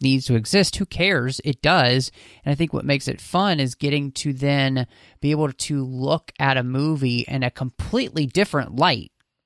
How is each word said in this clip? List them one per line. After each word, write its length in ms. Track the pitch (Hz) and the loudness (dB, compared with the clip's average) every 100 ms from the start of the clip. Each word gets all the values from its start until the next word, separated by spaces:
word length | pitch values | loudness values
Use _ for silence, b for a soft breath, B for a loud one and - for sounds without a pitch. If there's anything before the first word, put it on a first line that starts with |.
needs 260 | 135 135 131 | 2 2 2
to 100 | 117 | 0
exist. 400 | 113 196 180 - | 2 2 2 0
Who 100 | 202 | -4
cares? 540 | - 185 170 123 131 | 0 0 2 -2 -4
It 180 | 151 135 | -4 -2
does. 500 | 156 165 127 127 127 B B B | 2 4 4 4 0 B B B
And 80 | - | -4
I 20 | |
think 180 | 143 165 | -2 -2
what 120 | 160 | -2
makes 240 | 139 143 - | -2 -2 -2
it 120 | - | -8
fun 380 | - 175 202 160 | -4 -2 0 0
is 160 | 131 | -2
getting 380 | - 143 147 143 | -2 -2 -2 -2
to 200 | - 151 | -6 -4
then 540 | 131 143 139 135 131 120 b b b | -2 0 2 2 0 -4 b b b
be 120 | 143 | 0
able 200 | 151 151 | 0 0
to 320 | - - 147 | -2 -6 -4
look 480 | 131 127 135 165 - - | -4 -4 -2 -2 -4 -2
at 180 | 139 131 | 0 2
a 60 | |
movie 600 | 123 131 151 156 135 120 - | 0 0 0 0 0 0 -2
in 160 | 135 | -2
a 80 | 123 | -2
completely 760 | - 127 - - 226 143 156 139 | -4 -8 -6 -4 -2 -2 -2 0
different 500 | 185 202 147 123 110 | 2 2 0 -2 2
light, 340 | 170 120 - _ _ _ | 2 2 -4 _ _ _